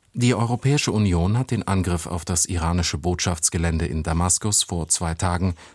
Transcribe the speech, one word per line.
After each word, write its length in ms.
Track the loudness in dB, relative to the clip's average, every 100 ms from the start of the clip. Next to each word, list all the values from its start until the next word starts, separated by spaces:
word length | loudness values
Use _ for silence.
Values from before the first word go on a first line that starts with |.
| _
Die 220 | 0 2 2
Europäische 560 | 0 0 2 2 2
Union 480 | 2 4 4 2 2
hat 100 | 0
den 180 | -2 0
Angriff 380 | 0 0 -2 -4
auf 200 | -6 -2
das 200 | -2 -2
iranische 540 | -2 0 0 0 -2
Botschaftsgelände 880 | -2 -2 -2 0 -2 0 0 0 -2
in 160 | -2
Damaskus 580 | -2 0 0 0 0 0
vor 260 | 0 -2 -2
zwei 280 | -2 -2 -2
Tagen 400 | 0 0 -2 -2 -10